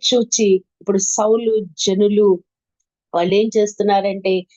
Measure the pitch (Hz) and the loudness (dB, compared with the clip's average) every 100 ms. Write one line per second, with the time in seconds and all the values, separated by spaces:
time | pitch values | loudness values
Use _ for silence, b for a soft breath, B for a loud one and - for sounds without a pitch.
0 | - 247 233 - 208 190 - _ - 196 | 0 0 0 0 2 2 -2 _ -4 -2
1 | - - 214 226 226 220 180 - 202 190 | -2 -2 0 0 0 -2 -4 -6 -2 0
2 | 208 208 208 175 - _ _ _ _ _ | 2 4 2 2 -4 _ _ _ _ _
3 | _ 170 175 196 226 214 208 - 202 196 | _ -4 0 0 0 0 -2 -2 0 0
4 | 196 196 190 185 180 | -2 -4 -2 -4 -6